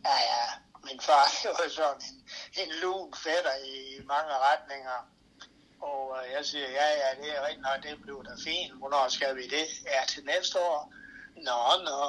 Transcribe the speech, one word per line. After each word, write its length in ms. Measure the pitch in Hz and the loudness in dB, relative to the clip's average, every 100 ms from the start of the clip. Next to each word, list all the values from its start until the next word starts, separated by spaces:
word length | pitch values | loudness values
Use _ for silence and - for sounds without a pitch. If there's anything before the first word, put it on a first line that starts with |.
| 784 | 4
Ja, 80 | 807 - | 4 4
ja, 120 | - - - _ - - | 2 0 -6 _ -18 -14
min 120 | 131 - | -6 6
far, 160 | 147 139 | 8 8
<laughs> 60 | - | 4
det 60 | - 170 | -2 0
var 100 | 160 156 | -2 2
sådan 220 | 151 135 - | 0 0 -10
en, 60 | - - - - - | -16 -16 -14 -10 -8
en 80 | 311 160 | -6 -2
lun 260 | 180 190 175 - | -2 -2 -6 -8
fætter 320 | 160 170 170 135 135 | 0 2 2 -2 -6
i 20 | 135 135 135 135 | -12 -12 -14 -2
mange 220 | 147 156 135 139 | 0 2 4 6
retninger. 500 | 151 - 139 131 123 - _ _ _ - _ _ _ - | 4 0 -10 -6 -8 -8 _ _ _ -20 _ _ _ -6
Og, 120 | 139 131 131 | -4 -4 -6
øh, 60 | 127 139 | -4 -4
jeg 80 | 147 | -2
siger, 180 | 147 135 135 | -4 -2 2
"Ja, 80 | 151 147 | 4 4
ja, 60 | 135 135 | 2 0
det 80 | 151 147 | -4 -4
er 60 | 143 | -4
rigtigt 200 | 147 131 | -4 -2
nok, 100 | 139 151 | -2 -4
det 80 | 151 | -12
bliver 180 | 143 139 110 | -12 -14 -12
da 60 | - 156 | -10 -4
fint. 240 | 170 175 135 | -4 -6 -10
Hvornår 240 | 135 139 127 - | 0 2 4 2
skal 160 | 139 131 | 0 -2
vi 60 | 123 143 | -2 -2
det?" 100 | 160 - - | -2 -6 0
"Ja, 80 | - - | 0 0
til 100 | - 139 | -4 -2
næste 240 | 175 180 190 175 | -2 0 2 2
år." 100 | 151 151 - - - - - - | 0 -4 -16 -20 -20 -20 -10 -2
"Nå, 120 | 120 123 180 156 | 2 4 4 2
nå." 120 | 139 | -2